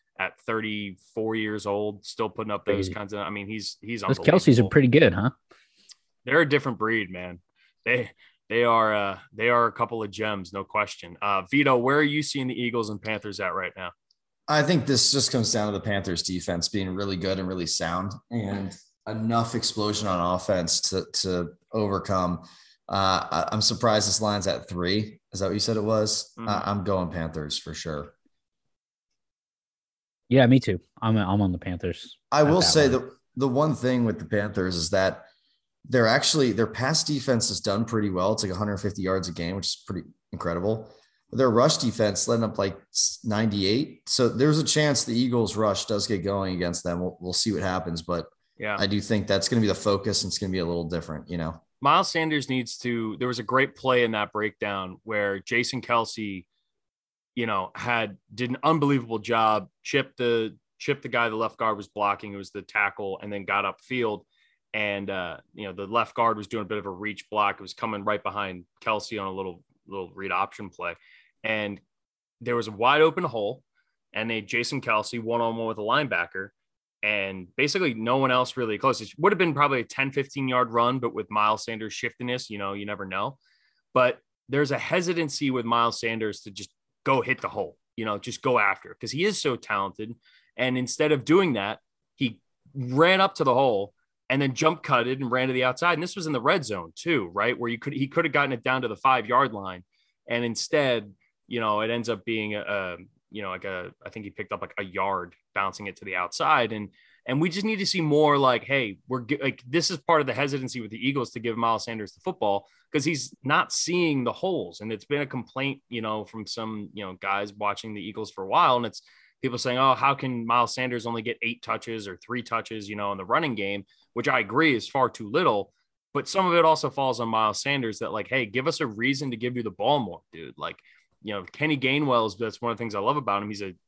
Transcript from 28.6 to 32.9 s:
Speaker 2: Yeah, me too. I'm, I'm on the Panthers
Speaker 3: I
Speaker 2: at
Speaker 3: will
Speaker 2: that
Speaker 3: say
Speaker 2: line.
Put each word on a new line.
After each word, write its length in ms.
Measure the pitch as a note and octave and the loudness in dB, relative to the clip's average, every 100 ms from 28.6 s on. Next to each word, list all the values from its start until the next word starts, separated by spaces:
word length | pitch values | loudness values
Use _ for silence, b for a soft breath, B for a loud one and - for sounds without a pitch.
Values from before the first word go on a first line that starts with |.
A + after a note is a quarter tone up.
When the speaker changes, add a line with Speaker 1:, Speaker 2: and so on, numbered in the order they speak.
| _ _ _ _ _ _ _ _ _ _ _ _ _ _ _ _ - | _ _ _ _ _ _ _ _ _ _ _ _ _ _ _ _ 4
Speaker 2:
Yeah, 200 | B2+ A#2+ | 6 8
me 120 | C3 | 8
too. 220 | - F#2 - _ | 6 -2 -6 _
I'm, 160 | A2 A2 | 2 2
I'm 240 | F#2 G2+ | 4 2
on 100 | G2 | 2
the 80 | F2+ | 0
Panthers 580 | - F2 F#2 - - - _ | -6 -6 -6 -6 -12 -20 _
Speaker 3:
I 100 | C#3 | 4
Speaker 2:
at 60 | D3 | 6
Speaker 3:
will 140 | F3 | 6
Speaker 2:
that 40 | E3 | 6
Speaker 3:
say 220 | D#3+ | 6
Speaker 2:
line. 40 | C#3+ | 6